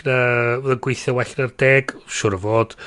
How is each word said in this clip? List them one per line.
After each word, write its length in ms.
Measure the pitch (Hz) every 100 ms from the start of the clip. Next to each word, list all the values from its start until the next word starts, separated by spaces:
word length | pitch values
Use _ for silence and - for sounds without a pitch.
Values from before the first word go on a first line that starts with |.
na, 160 | 143 127 123 120 120
fydd 200 | 120 135 127
o'n 60 |
gweithio 320 | 135 120 - 127
well 180 | 120 -
na'r 180 | 127 -
deg, 360 | 135 135 131 - -
siŵr 320 | - 110 95
o 40 |
fod. 320 | 101 113 113 -